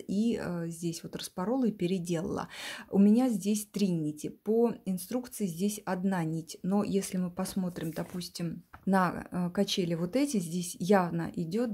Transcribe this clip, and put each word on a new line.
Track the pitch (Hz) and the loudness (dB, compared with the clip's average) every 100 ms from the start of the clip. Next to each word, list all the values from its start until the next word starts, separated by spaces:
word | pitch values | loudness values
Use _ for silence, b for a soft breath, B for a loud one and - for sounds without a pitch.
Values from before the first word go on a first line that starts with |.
| - | -4
и, | 190 226 - | 0 2 0
э, | - 175 165 | -2 -4 -4
здесь | 170 170 165 | -4 -4 -4
вот | 170 185 | -8 -10
распорола | - - 185 262 240 | -8 -4 0 2 2
и | |
переделала. | 208 175 190 170 165 196 - - B B B B | 2 0 0 0 -2 0 -4 -6 B B B B
У | 196 | 6
меня | 202 220 262 | 8 8 6
здесь | 208 202 214 - | 2 0 -2 -2
три | 202 196 | 0 2
нити. | 170 151 151 - | 2 -2 -4 -8
По | - - 226 240 - - | -8 0 2 2 0 -4
инструкции | 180 - 247 254 - 202 | -4 -2 -6 -6 -4 -4
здесь | 160 202 208 | 0 -2 -2
одна | - 185 190 190 | -4 -2 0 0
нить. | 160 160 - - | 0 -2 -6 -6
Но | 180 202 | 0 0
если | 190 190 190 185 | 2 0 0 -2
мы | 180 | -4
посмотрим, | 175 190 - 180 175 165 | -4 -4 -2 -2 -2 -6
допустим, | 156 175 180 175 - 170 170 - - - | -4 -6 -6 -10 -6 -6 -6 -12 -8 2
на, | 190 175 80 - | 4 4 0 -6
э, | 180 175 | -4 -2
качели | 180 202 - 170 | 0 0 0 0
вот | 170 175 247 | 0 0 0
эти, | 285 214 | 2 0
здесь | 170 175 175 - | -2 -4 -4 -6
явно | 180 202 175 170 165 | 4 4 4 0 -2
идёт | - 165 196 247 | -4 -4 -2 -2